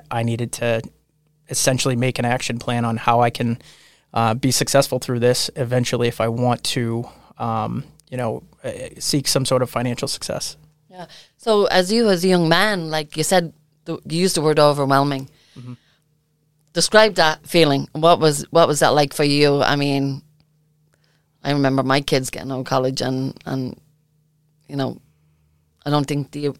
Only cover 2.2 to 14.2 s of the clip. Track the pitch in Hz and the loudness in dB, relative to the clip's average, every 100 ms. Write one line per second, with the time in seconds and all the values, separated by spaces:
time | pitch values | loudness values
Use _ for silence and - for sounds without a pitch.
2.2 | 120 127 - 117 - 120 117 113 - 117 | -2 -2 -4 -6 -4 -2 -2 -2 2 2
3.2 | 120 - 120 117 - - _ _ _ 113 | 2 0 -4 -4 -8 -20 _ _ _ -2
4.2 | 117 117 131 - - 139 - 127 - 120 | 0 0 0 0 2 2 2 -2 -4 0
5.2 | 120 123 - - 120 127 127 120 120 - | 2 2 -2 -4 -2 0 0 0 0 0
6.2 | 113 117 123 117 - 127 117 113 120 - | -2 0 0 0 -2 -2 -2 -4 -8 -14
7.2 | - - 117 110 110 120 - _ - 127 | -20 -8 -4 -4 -4 -6 -10 _ -12 -6
8.2 | 117 127 - _ 131 - - - - 147 | -6 -6 -12 _ -12 -10 -14 -8 -2 -2
9.2 | - 139 131 127 123 120 123 117 131 - | 0 -2 0 0 0 -4 -4 -4 -6 -8
10.2 | - - - - _ _ _ 185 170 - | -8 -8 -10 -14 _ _ _ -20 -18 -20
11.2 | - _ 233 208 196 185 180 226 220 180 | -20 _ 0 2 2 2 2 2 2 2
12.2 | 185 180 160 170 214 190 160 156 151 156 | 2 2 4 2 2 -2 -4 -6 -6 -4
13.2 | 151 185 165 - _ _ - 165 147 160 | 0 0 0 -8 _ _ -12 -10 -6 -2